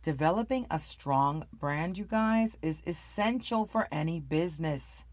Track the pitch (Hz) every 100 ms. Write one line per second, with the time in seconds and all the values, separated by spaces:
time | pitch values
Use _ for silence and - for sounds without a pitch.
0 | - 135 156 196 226 262 247 160 - -
1 | 143 135 139 156 - - 147 147 175 185
2 | 208 220 220 226 226 - 160 156 - 170
3 | - - 208 247 - 226 214 - - 151
4 | 160 170 135 156 175 151 160 139 - -
5 | -